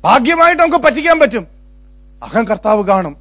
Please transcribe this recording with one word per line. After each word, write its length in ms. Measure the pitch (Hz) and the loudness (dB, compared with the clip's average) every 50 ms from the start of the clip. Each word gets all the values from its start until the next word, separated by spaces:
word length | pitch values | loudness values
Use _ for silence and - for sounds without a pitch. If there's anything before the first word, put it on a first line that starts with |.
| - | 2
ഭാഗ്യമായിട്ട് 540 | 160 220 277 240 269 339 330 330 339 349 330 339 | 2 2 2 2 0 0 2 2 2 4 2 0
നമുക്ക് 180 | 330 294 339 339 | 0 0 2 0
പറ്റിക്കാൻ 300 | 311 247 311 302 339 330 320 311 | 0 -2 0 0 0 2 2 2
പറ്റും. 220 | 240 233 233 175 - - - - - - - - - - - - - - - - | 0 0 -6 -10 -12 -20 -20 -20 -20 -20 -20 -20 -20 -20 -20 -20 -20 -20 -20 -18
അകം 180 | 113 - 214 233 185 | -6 -4 -4 -2 -2
കർത്താവ് 320 | 214 - - 214 214 214 202 180 | -4 -4 -2 -2 -2 0 0 0
കാണും. 240 | 196 190 185 156 143 - | 0 0 -2 -4 -10 -14